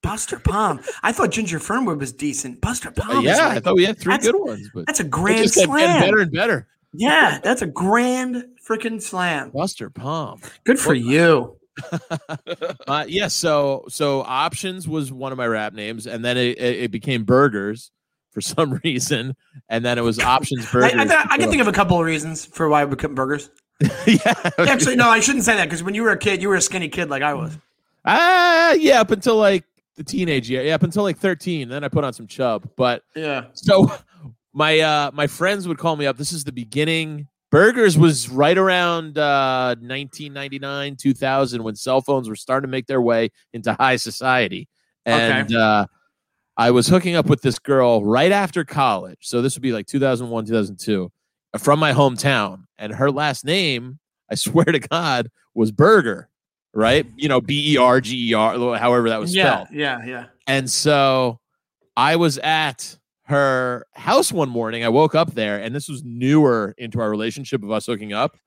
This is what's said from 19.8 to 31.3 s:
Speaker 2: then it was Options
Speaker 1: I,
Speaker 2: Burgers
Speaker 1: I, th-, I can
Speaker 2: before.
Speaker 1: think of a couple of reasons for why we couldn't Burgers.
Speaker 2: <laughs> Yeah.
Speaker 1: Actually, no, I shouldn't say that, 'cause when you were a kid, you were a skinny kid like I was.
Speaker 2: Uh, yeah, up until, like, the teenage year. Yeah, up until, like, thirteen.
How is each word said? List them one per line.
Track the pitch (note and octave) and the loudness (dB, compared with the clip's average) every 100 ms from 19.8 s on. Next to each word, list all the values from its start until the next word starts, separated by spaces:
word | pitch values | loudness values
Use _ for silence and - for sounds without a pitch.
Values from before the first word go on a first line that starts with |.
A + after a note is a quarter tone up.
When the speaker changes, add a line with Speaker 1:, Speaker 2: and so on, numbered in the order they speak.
Speaker 2:
then | A#2+ A#2+ | -2 0
it | |
was | A#2 A2 | 0 0
Options | B2 C3 - B2+ A2+ | 2 2 2 -6 -2
Speaker 1:
I, | |
Speaker 2:
Burgers | B2 B2+ B3 | 2 4 2
Speaker 1:
I, | |
th-, | - | 2
I | D#4+ | 2
can | D4 C#4+ | 2 0
Speaker 2:
before. | E4 | 2
Speaker 1:
think | D4 | 2
of | G#3+ | 2
a | |
couple | F#3+ F#3+ F3+ | 2 2 2
of | |
reasons | E3 D#3+ D#3 D#3+ | 2 -2 -6 -10
for | - - D#3+ | -14 -4 2
why | D3+ | 2
we | C#3+ | 2
couldn't | C3+ D#3 C3+ | -2 -6 -4
Burgers. | C3 C#3+ - _ _ _ | -2 -4 -8 _ _ _
Speaker 2:
<laughs> | D3+ - - | -2 2 4
Yeah. | G#3+ - - F3 - | 4 4 0 -2 0
Speaker 1:
Actually, | F3 C4+ C#4+ B3 | 2 4 2 4
no, | A#3+ | 4
I | A3+ | 4
shouldn't | A3+ C#4 | 2 0
say | G#3+ G#3+ | 2 2
that, | E3 | 0
'cause | E3 | -4
when | F3 | -6
you | G3+ | -2
were | A3+ | 0
a | G3 | 0
kid, | G#3 F#3+ | 0 0
you | G3 | 0
were | F#3+ | 0
a | |
skinny | - F#3 E3+ | 0 -4 -6
kid | F#3 E3 | -6 -4
like | C#3 | -2
I | D3 | -2
was. | C#3 D#3+ D#3 _ _ _ _ | -2 -8 -10 _ _ _ _
Speaker 2:
Uh, | - A3 E4+ F#4 F4 E4 E4+ D#4 | 0 4 4 4 6 6 6 4
yeah, | D#4 B3+ | 6 4
up | G#3 | 4
until, | G#3+ B3+ A3 | 0 2 4
like, | G#3 G3 - _ _ - | 4 2 -4 _ _ -18
the | |
teenage | - C4+ F3+ C3+ A#2 | -8 -4 -2 -2 -2
year. | B2+ | -4
Yeah, | C3+ | 0
up | D#3 | 0
until, | E3 F#3 | 0 0
like, | G3+ D#3+ | -2 0
thirteen. | F#3+ | -2